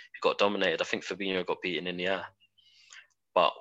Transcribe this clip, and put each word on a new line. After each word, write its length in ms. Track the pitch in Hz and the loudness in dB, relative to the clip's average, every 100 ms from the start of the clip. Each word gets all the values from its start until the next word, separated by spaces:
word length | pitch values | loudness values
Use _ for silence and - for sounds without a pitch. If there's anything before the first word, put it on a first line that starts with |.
| - - | -18 -2
who 140 | 82 | 0
got 100 | - | 2
dominated. 420 | 101 101 95 - | 2 4 0 0
I 40 | - | -2
think 200 | 104 - | -4 -6
Fabinho 400 | 92 98 92 87 | -6 -2 -2 -2
got 160 | - | -4
beaten 260 | 92 78 90 | -2 -4 -4
in 100 | 90 | -4
the 100 | 90 | -2
air. 180 | 92 85 _ _ _ _ _ - - - _ _ | -2 -6 _ _ _ _ _ -20 -20 -20 _ _
But 200 | 92 80 - | 4 4 2